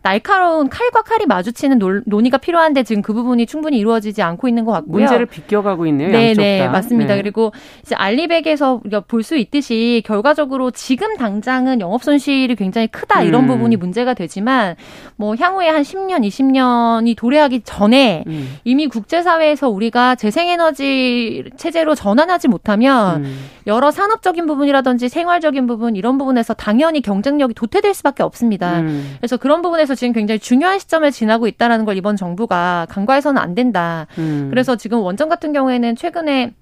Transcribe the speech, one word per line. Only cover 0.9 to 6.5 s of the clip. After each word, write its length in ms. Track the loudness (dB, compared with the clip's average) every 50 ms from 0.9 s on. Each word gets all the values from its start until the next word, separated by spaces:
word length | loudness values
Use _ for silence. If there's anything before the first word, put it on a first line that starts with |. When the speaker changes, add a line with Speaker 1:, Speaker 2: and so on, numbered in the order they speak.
| 0 0 0
Speaker 1:
칼이 240 | 0 -2 0 2
마주치는 500 | 0 0 0 -2 -4 -6 -2 0 2 2
논-, 240 | 2 2 2 0 -2 -2
논의가 340 | -2 0 2 2 2 2 0
필요한데 440 | 0 0 2 2 4 4 2 0 0
지금 200 | 0 -2 -2 -2
그 100 | -2 -4
부분이 320 | -2 -2 0 0 0 0
충분히 320 | -2 -4 -6 -4 -2 0
이루어지지 460 | 0 2 0 0 0 -2 -4 -4 -4 -4
않고 240 | -4 -4 -2 -2
있는 180 | 0 0 0 0
것 60 | 0
같고요. 320 | -2 -2 -4 -2 0 2 4
Speaker 2:
문제를 240 | 4 4 2 0
비껴가고 580 | -2 -6 -18 -6 -2 -2 0 0 0 -2 0 0
있네요, 220 | 0 0 0 2 2
Speaker 1:
네, 180 | 4 4 4 4
Speaker 2:
양쪽 120 | 4 4
Speaker 1:
네, 240 | 2 2